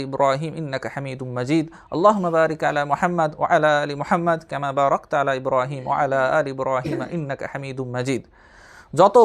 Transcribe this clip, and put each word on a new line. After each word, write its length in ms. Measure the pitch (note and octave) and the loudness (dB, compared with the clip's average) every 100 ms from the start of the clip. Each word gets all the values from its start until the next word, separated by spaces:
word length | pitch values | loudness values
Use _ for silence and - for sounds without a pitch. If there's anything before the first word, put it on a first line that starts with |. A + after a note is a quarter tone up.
| C3+ | -4
إبراهيم 440 | C3+ C#3 C3+ D#3 C#3+ | 0 2 2 -4 -8
إنك 240 | D3+ C3 A2+ | -8 -8 -8
حميد 260 | - C#3 C3 | -8 -10 -10
مجيد. 440 | B2+ B2 B2 D#3+ D#3+ - - | -8 -6 0 0 -2 -8 -8
اللهم 360 | D3 G3+ G#3+ F3 | 2 4 4 2
بارك 300 | E3 D#3+ D#3 | 2 2 0
على 200 | D3 D3 | -2 -2
محمد 460 | D3 C#3+ F3+ F3 D#3 - | -2 0 0 0 -2 -2
وعلى 300 | D3 E3+ D3+ D3 | 0 2 4 2
آل 80 | D3 C#3+ | 0 -4
محمد 440 | D3 F#3 E3+ E3 - | -2 0 0 -2 -4
كما 180 | C#3 C#3+ | -6 -4
باركت 420 | C3+ C#3 E3 - | 0 2 0 0
على 220 | D3+ C#3 C3 | 0 0 -2
إبراهيم 460 | C3 C3 B2+ C#3+ C3 | 0 0 0 -4 -4
وعلى 540 | C#3 C#3+ C3+ C3 D#3 | -2 0 2 2 2
آل 60 | C#3 | 0
إبراهيم 460 | C3 C3 C3 D3 D3 | -2 -2 -2 -2 -6
إنك 380 | B2+ E3+ C#3+ C3+ - | -6 -6 -6 -6 -8
حميد 280 | C#3 C3+ C3 | -10 -10 -8
مجيد। 420 | B2+ B2 B2+ B2 - _ - - - - - C3+ | -6 -4 -2 -4 -6 _ -20 -20 -20 -20 -4 4
যত 180 | G3 A#3+ | 6 8